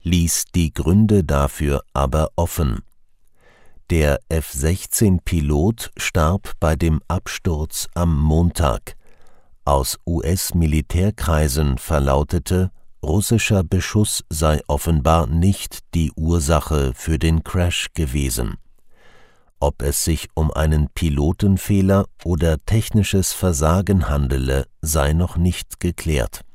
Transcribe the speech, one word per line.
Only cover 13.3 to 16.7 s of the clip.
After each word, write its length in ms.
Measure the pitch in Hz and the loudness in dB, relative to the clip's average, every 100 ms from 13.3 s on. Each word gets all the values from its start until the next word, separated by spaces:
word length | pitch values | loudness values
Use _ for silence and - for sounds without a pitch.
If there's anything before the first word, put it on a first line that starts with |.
| 113 - 101 | 0 2 0
Beschuss 640 | 80 92 - 107 104 - - | 2 -2 0 0 0 -4 -8
sei 320 | 78 80 76 - | -2 2 0 0
offenbar 600 | 73 - 80 67 82 73 | -4 0 0 4 2 2
nicht 540 | 82 92 98 - - - | 2 2 0 -6 -14 -6
die 180 | 85 78 | -2 -2
Ursache 840 | - 80 85 73 78 - | -2 0 0 2 0 2